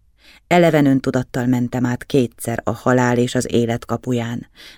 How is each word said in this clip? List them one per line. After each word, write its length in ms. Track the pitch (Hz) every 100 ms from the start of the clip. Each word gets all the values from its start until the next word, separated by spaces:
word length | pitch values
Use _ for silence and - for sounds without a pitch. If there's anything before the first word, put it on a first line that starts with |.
| _ _ - - _
Eleven 400 | 175 165 151 143
öntudattal 600 | 135 135 127 123 127 123
mentem 400 | 123 120 127 123
át 180 | 123
kétszer 560 | - 143 120 - - 117
a 60 | -
halál 480 | 117 127 127 123 120
és 160 | 123
az 180 | 127 -
élet 320 | 113 117 120
kapuján, 640 | - 117 - 120 117 120 - _ -